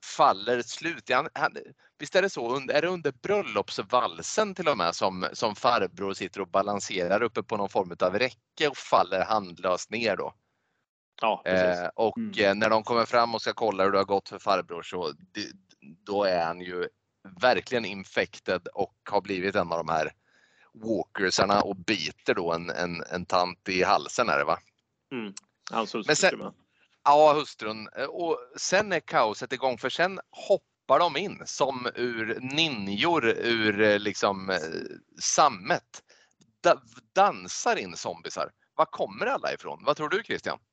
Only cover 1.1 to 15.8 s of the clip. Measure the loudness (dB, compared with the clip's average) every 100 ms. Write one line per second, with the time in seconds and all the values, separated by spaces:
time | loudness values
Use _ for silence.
1.1 | 0 0 -2 -4 -4 -16 -20 _ _ 0
2.1 | 2 2 -2 -4 -4 0 0 2 -2 -4
3.1 | -6 -2 -2 0 -2 -2 -6 0 0 0
4.1 | -4 -6 -2 -2 0 0 2 0 0 -2
5.1 | 0 -6 -2 -4 0 2 2 0 -4 -8
6.1 | -6 -8 -6 -2 0 0 -2 -4 -4 0
7.1 | 2 0 -4 -6 -4 -2 -2 -4 0 0
8.1 | 2 -2 -4 _ -2 -2 -2 0 2 4
9.1 | 0 2 0 -2 -6 -2 -2 -2 -4 -2
10.1 | -2 -4 -10 _ _ _ _ _ _ _
11.1 | -4 -2 0 0 2 2 0 -4 -2 -2
12.1 | -2 -8 2 2 4 4 2 2 0 2
13.1 | 4 2 0 -4 -2 -2 2 2 4 2
14.1 | 0 -2 -10 0 0 0 -8 -8 -6 -6
15.1 | -8 -14 -12 -12 -14 _ _